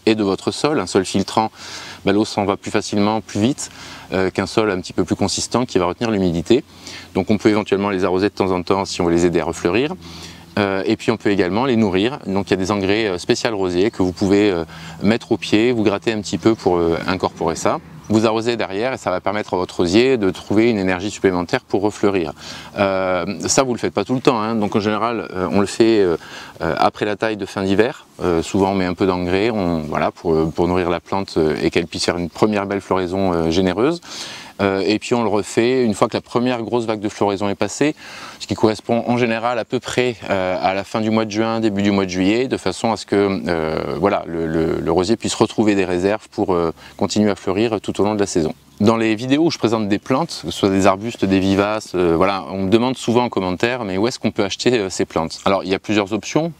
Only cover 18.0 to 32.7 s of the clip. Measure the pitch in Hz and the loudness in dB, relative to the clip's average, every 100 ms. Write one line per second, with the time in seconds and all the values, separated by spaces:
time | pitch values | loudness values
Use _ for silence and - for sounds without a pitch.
18 | - 110 110 110 113 117 90 98 123 120 | 0 2 2 2 0 -2 -2 -2 -4 -4
19 | 101 90 98 104 104 95 90 - 87 101 | -2 -2 -2 -4 -2 -4 -2 -2 2 4
20 | 127 127 95 87 - 104 117 107 95 90 | 4 4 0 -2 0 2 2 2 0 -2
21 | 101 - 98 90 87 131 - 104 104 - | -4 0 0 0 0 -4 -2 -2 -2 0
22 | 101 98 78 - - - - - 98 95 | 0 0 -2 -6 -14 -16 -8 -2 0 0
23 | 92 90 98 90 104 - 135 113 98 - | 0 -2 -2 -4 0 2 2 0 -2 -2
24 | 101 127 143 120 107 113 104 113 104 107 | -2 0 2 2 0 -2 0 0 0 0
25 | 113 113 87 92 90 95 98 - 113 110 | -2 -4 -6 -4 0 2 2 4 4 6
26 | 92 82 - - - - 82 - 101 - | 4 2 -4 -18 -16 -6 -2 2 2 0
27 | 107 101 113 107 98 104 98 98 120 156 | -4 -2 -4 -4 -6 -4 2 2 2 -2
28 | - - 85 82 82 98 95 98 90 90 | -16 -4 0 0 0 2 2 2 0 0
29 | 95 90 87 95 113 110 87 82 76 78 | 0 0 0 0 0 0 0 -2 -4 -2
30 | 90 - 87 78 82 80 87 90 85 85 | -4 -2 0 2 2 0 0 2 0 -2
31 | - 98 98 90 78 67 82 - 85 87 | -4 -6 -4 0 0 0 0 0 -2 -4
32 | - 87 85 - 110 104 98 | -4 -2 -4 0 2 2 0